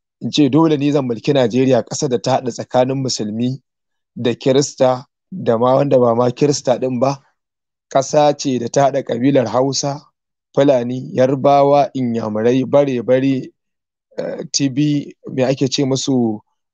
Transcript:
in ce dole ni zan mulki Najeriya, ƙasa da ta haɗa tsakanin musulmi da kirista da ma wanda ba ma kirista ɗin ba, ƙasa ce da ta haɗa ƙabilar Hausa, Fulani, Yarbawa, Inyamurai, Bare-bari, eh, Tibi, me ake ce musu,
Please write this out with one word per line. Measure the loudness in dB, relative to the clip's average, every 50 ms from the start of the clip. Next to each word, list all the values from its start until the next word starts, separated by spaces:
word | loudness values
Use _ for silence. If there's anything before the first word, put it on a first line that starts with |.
| _ _ _ -10
in | -10 -4
ce | 0 2 2 4
dole | 4 2 4 2 2
ni | 0 0 0
zan | 0 0 -2
mulki | -2 -6 -4 -2 0 2
Najeriya, | 2 2 2 2 2 2 4 2 2 0
ƙasa | -4 -6 -6 -4 -2
da | -2 -2
ta | -2 -2 -2 -2
haɗa | -2 -6
tsakanin | -8 -8 -10 -2 0 0 0 0 -2 -4 -4
musulmi | -4 -4 -6 -6 -6 -4 -4 -4 -4 -4 -6 _ _ _ _ _ _ _ _ _ _ -12
da | -4 -4 -4 -2
kirista | 0 0 2 2 2 2 0 0 0 2 2 2 -2 -6 _ _ _ _ -16
da | -12 -6 -2 -2 0
ma | 2 2 2 2
wanda | 2 2 2 2 4
ba | 4 4 2
ma | 2 0 0
kirista | 0 0 0 0 0 -2 0 -2 -2 0
ɗin | -2 -4 -2 -2
ba, | -2 -2 -2 -6 _ _ _ _ _ _ _ _ _ _ _ _ _ -2
ƙasa | -2 -2 -2 2 2 2 2 2 2
ce | 0 -2 -2 -2 -2
da | -4 -2
ta | 0 2 2 2
haɗa | 0 -2 -4
ƙabilar | -4 -4 0 0 2 2 2 0
Hausa, | 2 0 0 0 0 -2 -4 -4 -6 -8 -8 _ _ _ _ _ _ _ _ _ _ 0
Fulani, | 2 4 4 4 2 2 -2 -6 -8 -8 -6 0
Yarbawa, | 0 2 2 2 0 2 4 4 4 4 4 4 2 2 0 -2
Inyamurai, | -4 -4 -2 -2 -4 -4 -4 -4 0 0 2 2 0 0
Bare-bari, | 2 2 2 2 2 -2 -4 0 0 0 2 2 0 -2 -2 -6 -10 _ _ _ _ _ _ _ _ _ _ _ _ -12
eh, | -10 -8 -8 -8 -10 -10 -6
Tibi, | -4 -2 -2 -2 0 0 0 0 0 -2 -4 -8 -18 _ -16 -8
me | -4 -2 0
ake | 0 0 -2 -2 -2
ce | 0 -2 -2
musu, | -2 -2 -4 -2 0 0 0 0 0 -2 -6 _ _ _ _ _ _